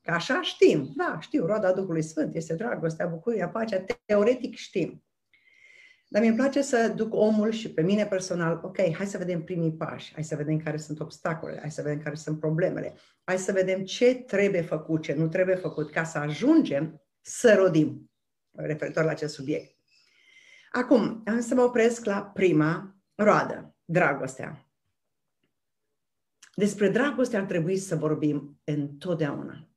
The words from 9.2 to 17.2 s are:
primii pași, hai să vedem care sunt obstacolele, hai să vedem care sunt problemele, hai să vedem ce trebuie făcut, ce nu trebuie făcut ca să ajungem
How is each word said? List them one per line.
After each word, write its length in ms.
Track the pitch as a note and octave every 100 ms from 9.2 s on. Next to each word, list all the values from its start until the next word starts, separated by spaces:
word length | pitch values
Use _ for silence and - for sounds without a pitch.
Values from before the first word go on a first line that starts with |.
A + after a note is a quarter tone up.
| F3+ F3
primii 280 | E3 F3+ E3
pași, 400 | D#3+ D3+ B2+ -
hai 100 | -
să 120 | D#3 D3
vedem 220 | D3 D#3
care 180 | D#3 D3+
sunt 240 | - D3+
obstacolele, 600 | D#3 - F3+ D#3+ D#3+ -
hai 100 | D3+
să 120 | D3+
vedem 200 | C#3+ D3
care 120 | D3+
sunt 260 | D3+ - D#3
problemele, 540 | D#3 D#3 F3+ - - - _ _
hai 140 | - F#3
să 140 | F#3+
vedem 320 | F#3+ F#3 F#3+
ce 300 | F#3+ - B3
trebuie 480 | B3+ - G3 G3+ F3
făcut, 400 | D#3+ D#3 - D#3+
ce 120 | -
nu 140 | D3 D#3+
trebuie 260 | F3 F#3
făcut 360 | F#3 E3 D#3+ D3+
ca 140 | F3+
să 140 | D#3+ D3+
ajungem 840 | D3 D3+ B3 D#4+ B3 C#3 D#3 - _ _